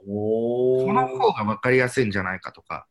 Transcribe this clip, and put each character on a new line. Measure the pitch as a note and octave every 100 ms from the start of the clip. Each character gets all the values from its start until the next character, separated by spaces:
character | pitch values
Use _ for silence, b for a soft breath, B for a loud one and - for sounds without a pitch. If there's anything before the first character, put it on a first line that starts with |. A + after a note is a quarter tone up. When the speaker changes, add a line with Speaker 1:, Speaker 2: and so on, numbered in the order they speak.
| G2
Speaker 1:
お | G#2 G#2+ A2+ A#2 B2 B2+ B2+
ー。 | -
Speaker 2:
そ |
の | - -
方 | - D3
が | A2
分 | G#2 G#2+
か | B2+
り | B2+
や | B2+
す | C3+
い | A2
ん |
じ | G2
ゃ |
な | F#2 F#2
い |
か | D2
と | -
か。 | - D2+ -